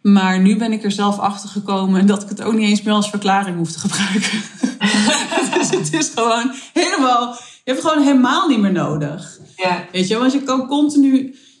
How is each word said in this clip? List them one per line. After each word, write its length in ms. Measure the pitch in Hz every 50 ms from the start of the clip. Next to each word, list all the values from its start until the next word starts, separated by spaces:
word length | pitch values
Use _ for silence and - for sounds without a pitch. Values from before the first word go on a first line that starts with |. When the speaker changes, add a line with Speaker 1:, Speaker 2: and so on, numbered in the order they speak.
Speaker 1:
Maar 380 | _ 208 202 202 190 185 185 190
nu 180 | 185 196 214
ben 140 | 220 233 226
ik 120 | 220 208 -
er 80 | 202
zelf 280 | 196 - 202 202 208 202
achter 300 | - 202 202 - - -
gekomen 560 | - 208 202 - 196 190 190 190 190 185 196
dat 180 | 202 202 208 208
ik 60 | -
het 120 | 214 -
ook 120 | - - 226
niet 140 | 220 220 208
eens 120 | 208 208
meer 120 | - 214 208
als 160 | 208 202 202
verklaring 480 | - 202 208 196 190 196 196 190 175
hoef 140 | 170 170 160
te 80 | - -
gebruiken. 640 | - 202 - - 202 196 190 220 - - 214 220 - - - - - - - -
<laughs> 800 | - 202 220 214 208 - 294 277 226 - 330 - 330 - - 349
Dus 80 | 294 196
het 240 | - 359 151 - -
is 180 | 311 302 - -
gewoon 360 | 240 226 233 226 233 233 262 262 - - - _
helemaal, 580 | 330 349 349 403 339 262 254 247 240 247 240 -
je 280 | - - - - _ _ -
hebt 60 | 262 311
het 60 | - 330
gewoon 120 | 311 302 277
helemaal 420 | 277 285 254 247 247 285 339 370
niet 120 | 330 254 220
meer 120 | 202 190
nodig. 680 | 180 165 143 143 151 151 147 143 147 - - - - - - - -
Speaker 2:
Ja. 280 | - 185 180 175 175 - -
Speaker 1:
Weet 160 | - 185 185
je, 100 | 190 220
want 140 | 226 254 262
je 120 | 262 277 269
kan 240 | 262 254 262 -
continu 680 | - 285 294 294 294 - 285 277 269 262 262 - - - - - - _ _